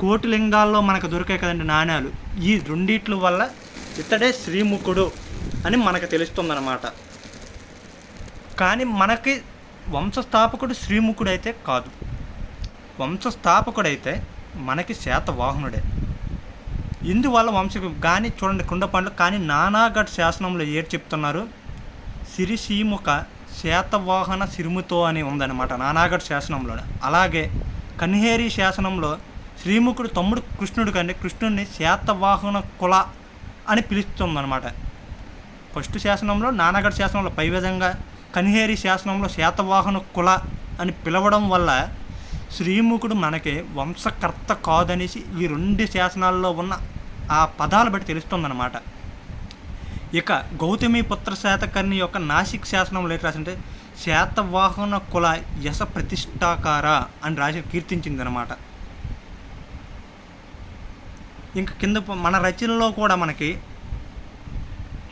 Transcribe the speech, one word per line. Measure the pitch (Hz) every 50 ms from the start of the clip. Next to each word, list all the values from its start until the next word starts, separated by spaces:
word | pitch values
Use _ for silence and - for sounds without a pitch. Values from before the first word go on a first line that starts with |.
కోటి | 190 190 214 214 - 233
లింగాల్లో | 214 214 220 214 208 214 214 208 214 208
మనకు | 202 196 190 185 180
దొరికాయి | 165 170 175 185 - 185 175
కదండి | 190 175 170 170 160 156
నాణ్యాలు, | 151 156 160 165 160 147 131 135 120 - - - - 202
ఈ | 165 196 220 190 139 143
రెండిట్ల | 156 170 190 190 220 214 - 214 202
వల్ల | 190 185 180 180 185 233 262 - - - - - - - - - -
ఇతడే | 156 - 220 214 233 254
శ్రీముఖుడు | 254 247 - 175 165 196 208 202 202 190 - 185 180 190 190 160 - - - - - - - - - - -
అని | 170 220
మనకు | 247 226 190 180 175 175
తెలుస్తుందన్నమాట. | - 165 160 165 165 - 196 175 160 151 139 135 131 127 123 - 117 - - - - - - - - - - - - - - - - - - - - - - - - - - - - - - - - - -
కానీ | 190 180 208 240 262 240 220 196
మనకి | 190 208 233 226 - 269 277 240 - - - - - - - - - -
వంశస్థాపకుడు | - 139 170 208 - 262 240 - - 220 226 226 - - 262 240 247
శ్రీముఖుడైతే | - - - 202 220 220 220 214 - 220 196 185 180 - - - - -
కాదు. | 147 131 127 123 - - - - - - - - - - - - - - - - - - - - - - -
వంశస్థాపకుడైతే | 131 139 180 185 - 247 220 - - 175 175 208 226 240 226 226 196 156 147 - - 135 165 208 - - - - - - - - 131 127
మనకి | 131 165 180 - 226
శాతవాహనుడే. | - - 131 127 131 127 - 147 123 120 131 135 139 143 127 113 107 - - - - - - - - - - - - - - - - - - - - - - - - -
ఇందువల్ల | 165 185 226 247 277 240 226 226 233
వంశ-, | 214 190 190 190 - 208 180 175 151 147
కానీ | 156 165 180 196 220 233
చూడండి | - - 196 190 196 185 180
కుండపాండ్లు, | - 180 185 196 185 - 185 185 202 - -
కానీ | 175 180 196 208 175
నానాగఢ్ | 151 147 147 170 196 208 220 233 226 214 214 208 -
శాసనంలో | - - 170 165 170 - 196 180 180 170 156 147 147
ఏడు | 160 160 160 -
చెప్తున్నారు, | 160 - - 160 156 151 147 147 175 220 226 - - - - - - - - - - - - - - - -
సిరిశ్రీముఖ | - - 185 180 226 214 - - 202 202 220 214 202 190 - 151 143 147 - - - - - - -
శాతవాహన | - - 160 160 180 190 - 220 202 185 185 185 190 185 185 190 185 202
సిరుముతో | - - - 165 165 180 185 180 - 180 170
అని | 170 165 160 160
ఉందన్నమాట | 151 139 143 143 135 131 131 127 131 127 131 123
నానాగఢ్ | 131 139 151 165 170 175 180 175 - -
శాసనంలో. | 151 143 - - 156 135 127 117 117 120 - - - -
అలాగే | 131 135 156 175 190 180 160 160 156 165 - - - - - - - - - -
కన్హేరి | 170 175 196 208 220 233 233 233 233 220
శాసనంలో | - 208 190 190 185 - 190 190 190 180 156 147 156 - - - - - - - - -
శ్రీముఖుడు | - 175 208 226 233 247 247 254 240 226
తమ్ముడు | - 180 180 196 240 247 - - - -
కృష్ణుడు | 202 196 - 233 226 208
కంటే | 196 180 170 175 185 -
కృష్ణుడిని | - 180 - - 220 220 208 196 202 202 -
శాతవాహన | - 156 160 190 208 - - 208 180 190 196 196 190 202 202 202 202 190 - - -
కుల | 180 180 190 190 190 - - - - - - - - - - - - -
అని | 208 233
పిలుస్తుందన్నమాట. | 220 - 202 202 202 - - - 190 175 156 147 139 139 131 127 127 120 - - - - - - - - - - - - - - - - - - - -
ఫస్ట్ | - 147 135 - - 208
శాసనంలో | - 202 202 - 214 208 208 208 226 262
నానాగఢ్ | 254 196 165 170 196 202 196 208 - -
శాసనంలో | 196 185 196 202 190 175 - -
పై | 156 165
విధంగా, | 175 185 185 185 190 185 185 180 190 190 - - - - - - -
కన్హేరి | 180 185 202 208 220 220 214 220
శాసనంలో | 202 - 190 190 185 190 202 190 196 196 185
శాతవాహన | - - 160 170 170 - 196 190 196 190 170 202 196 190 - - -
కుల | 175 175 185 185 180 - - - - - - - -
అని | 175 180 175 - -
పిలవడం | 160 165 190 190 208 208 208 208 196
వల్ల | 185 180 175 160 131 127 156 - - - - - - - - - - - - - -
శ్రీముఖుడు | - 180 175 190 214 226 226 233 226 240 220 220
మనకి | 202 170 151 160 160 - 156 139 156 175 - 156
వంశకర్త | 143 135 160 175 - - 226 - - - 170 - - - - 214 - -
కాదనేసి | 170 160 165 175 170 180 180 185 175 - - - - 190 165
ఈ | 175
రెండు | 160 147 147 180 202 202 190 220
శాసనాల్లో | 208 - 185 180 180 - 190 185 185 185 180 185 180 170 165
ఉన్న | 175 190 190 180 - - - - - - - - - -
ఆ | 151 156 160 156 - -
పదాలు | 151 156 185 214 240 233
బట్టి | 196 196 190
తెలుస్తుందన్నమాట. | - 156 160 156 - 196 175 151 143 131 123 123 127 120 117 - - - - - - - - - - - - - - - - - - - - - - - - - - 170
ఇక | 175 - -
గౌతమిపుత్ర | 185 135 - - 165 147 160 170 208 220 262 233 233 240 226 - 202 - - 214 196
శాతకర్ణి | - - 202 196 190 208 196 - 196 190 196 196 190
యొక్క | 180 175 - 196 165 147
నాసిక్ | 147 170 190 - - - - -
శాసనంలో | 214 190 180 151 190 185 180 170 165
ఏంటి | 165 170
రాసింటే | 160 151 156 156 175 185 190 - - - - - - - -
శాతవాహన | - 170 156 160 185 196 - 220 202 180 180 185 190 190 - 196 202 202 202 196 196 -
కుల | - 175 170 165 160 165 - - - 156 143
యశ | 147 151 - 214 202 -
ప్రతిష్ఠాకార | - 156 - 196 - - - - - 185 170 170 - - 160 151 147 143 151 156 135 123 - - - 151
అని | 156 160
రాసి | 143 143 147 156 170 - -
కీర్తించిందనమాట. | - 175 165 - 185 170 151 160 143 131 127 123 123 123 120 120 123 - - - - - - - - - - - - - - - - - - - - - - - - - - - - - - - - - - - - - - - - - - - - - - - - - - - - - - - - - - - - 190
ఇంక | 190 - - -
కింద | - 196 214
ప-, | 220 190 208 196 180 175
మన | 170 190 185 180
రచనలో | 185 180 - 233 226 226 226 226 220
కూడా | 202 214 214 202 185
మనకి | 175 170 156 147 - 147 156 - - - - - - - - - - - - - - - - - - - - - - - - - - - - - - - -